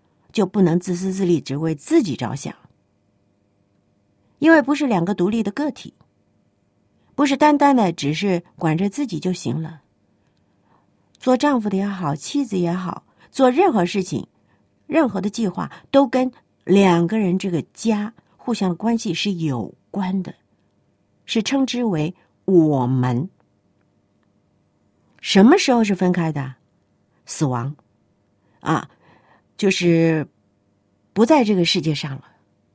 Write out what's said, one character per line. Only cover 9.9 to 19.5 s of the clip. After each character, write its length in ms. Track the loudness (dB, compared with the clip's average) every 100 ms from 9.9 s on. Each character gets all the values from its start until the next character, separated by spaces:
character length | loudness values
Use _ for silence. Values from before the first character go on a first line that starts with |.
| _ _ _ _ _ _ _ _ _ _ _ _ _
做 180 | 0 2
丈 240 | 2 0
夫 80 | -2
的 80 | -2
也 80 |
好， 300 | -4 -4 -6
妻 300 | -6 -6 -6
子 120 | -4 -2
也 160 | -2
好， 300 | -4 -6 -10 _ _ -10
做 180 | 2 2
任 220 | 4 2
何 120 | 2
事 200 | 0 -2
情， 200 | -4 -6 -10 _ _ _ _ _ -4
任 220 | 0 0
何 120 | -2
的 80 | -6
计 200 | -4 -4
划， 200 | -4 -8 -12 _
都 160 | 2 2
跟 240 | 0 -2 -6 _ _
两 420 | 2 4 6 4 2
个 100 | 0
人 180 | 0 -2
这 140 | -2
个 100 | -4 -6
家 400 | -6 -4 -2 -4 -14 _ _
互 180 | -6
相 140 | -2 -2
的 80 | -2
关 200 | -2 -2
系 160 | -4
是 200 | -4 -4
有 420 | -2 -2